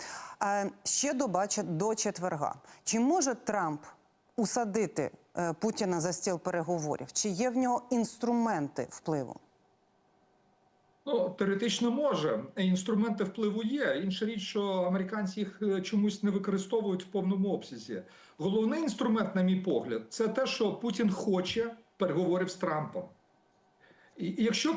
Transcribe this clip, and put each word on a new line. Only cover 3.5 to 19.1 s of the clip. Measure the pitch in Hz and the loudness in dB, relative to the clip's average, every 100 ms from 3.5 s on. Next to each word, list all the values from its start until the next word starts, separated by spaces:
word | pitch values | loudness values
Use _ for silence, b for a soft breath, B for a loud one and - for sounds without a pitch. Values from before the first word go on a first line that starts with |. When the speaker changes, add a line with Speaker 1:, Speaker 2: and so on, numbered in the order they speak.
| 208 165 151 - - _ _ _ - | 0 0 -2 -8 -20 _ _ _ -2
Speaker 1:
усадити, | 208 247 226 208 196 - 135 - _ - | 0 2 0 0 0 0 -4 -4 _ -2
е, | 170 | -2
Путіна | 160 220 - 202 175 | 0 -2 0 0 2
за | 170 | 0
стіл | 165 202 175 | 0 -2 -2
переговорів? | 185 175 160 175 151 139 135 | -2 -2 0 -2 -2 -4 -4
Чи | - 214 | -2 0
є | 175 254 | 0 0
в | 240 | 2
нього | 254 240 - | 2 0 0
інструменти | 247 214 - 233 240 226 175 143 - 123 | 2 2 0 2 2 2 2 -2 -4 -6
впливу? | - - 151 123 - _ _ _ _ _ _ _ _ _ _ _ _ _ _ _ _ 277 | -6 -2 -2 -2 -8 _ _ _ _ _ _ _ _ _ _ _ _ _ _ _ _ 0
Speaker 2:
Ну, | 233 180 - | 2 2 0
теоретично | 196 196 233 - 233 | 0 2 0 0 0
може. | - 196 170 151 107 123 - | 2 2 2 2 0 -2 0
Інструменти | 185 185 - 208 226 202 | 2 2 2 2 2 0
впливу | 185 - 208 214 | -2 0 0 0
є. | 220 285 202 139 | 0 0 0 0
Інша | 196 190 220 | -2 -2 -2
річ, | 220 | -4
що | - 208 202 | -4 -2 0
американці | 185 180 190 185 214 190 214 | 2 2 0 -2 -4 -4 -4
їх, | 190 - | -6 -2
е, | 208 190 | 0 0
чомусь | 185 214 208 196 | 0 2 2 2
не | 208 | 0
використовують | 196 202 196 - 226 202 185 | 0 0 -2 0 0 0 -2
в | - | -2
повному | 202 180 196 196 | -2 2 2 2
обсязі. | 165 - 120 107 98 - B B B | 0 -4 -12 -8 -10 -10 B B B
Головний | 170 214 226 311 | 0 2 2 2
інструмент, | 320 - 233 | 0 0 2